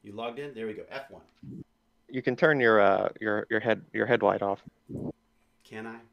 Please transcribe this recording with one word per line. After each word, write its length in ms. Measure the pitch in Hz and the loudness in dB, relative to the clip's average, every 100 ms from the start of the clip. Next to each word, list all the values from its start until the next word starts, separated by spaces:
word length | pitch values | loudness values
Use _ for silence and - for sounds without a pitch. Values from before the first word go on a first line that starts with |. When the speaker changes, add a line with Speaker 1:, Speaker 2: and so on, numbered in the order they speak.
Speaker 1:
You 100 | 104 | -16
logged 260 | 101 117 120 | -10 -10 -8
in? 140 | 143 | -12
There 120 | 117 110 | -10 -10
we 60 | |
go. 80 | 101 - | -10 -12
F 200 | 135 - | -14 -14
one. 120 | - _ _ 135 - - _ _ _ _ | -20 _ _ -18 -16 -18 _ _ _ _
Speaker 2:
You 140 | 131 | -6
can 140 | 131 123 | -4 2
turn 240 | 165 143 | 4 6
your, 200 | 120 110 | 6 6
uh, 280 | 98 98 - - | 6 4 0 -4
your, 260 | 110 107 - | -2 -2 -2
your 100 | 110 | -2
head, 220 | 117 107 - | 0 -2 -2
your 140 | 110 107 | -4 0
headlight 340 | 117 104 98 | 2 2 2
off. 180 | 98 98 - _ _ - - - _ _ _ _ | -2 -4 -8 _ _ -10 -10 -12 _ _ _ _
Speaker 1:
Can 220 | _ 110 113 | _ -14 -14
I? 100 | 113 117 | -16 _